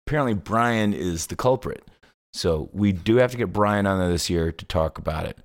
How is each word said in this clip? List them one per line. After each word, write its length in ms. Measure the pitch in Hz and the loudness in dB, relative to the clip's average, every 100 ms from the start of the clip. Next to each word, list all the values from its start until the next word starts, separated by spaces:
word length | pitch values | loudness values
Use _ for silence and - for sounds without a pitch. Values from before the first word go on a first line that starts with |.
| - | -4
apparently 260 | 151 127 | 0 0
Brian 600 | 104 - 113 120 113 107 | -2 0 0 2 2 0
is 340 | 98 90 82 - | 0 -2 -4 -6
the 80 | 87 | -2
culprit. 480 | 127 127 - - - _ _ _ _ | 0 0 -2 -10 -14 _ _ _ _
So 360 | - 92 80 - | -4 0 0 -2
we 220 | - 101 | 0 2
do 240 | 92 90 120 | 2 2 4
have 140 | 127 | 4
to 60 | 123 | 0
get 140 | 104 | -2
Brian 340 | 95 104 104 101 | 2 2 4 2
on 140 | 95 | 2
there 80 | 90 | 2
this 220 | 85 - | 0 0
year 240 | 87 82 | 0 0
to 120 | - - | -4 -4
talk 320 | 85 80 - | -2 0 -4
about 280 | 78 80 78 | -6 -6 -6
it. 120 | - | -10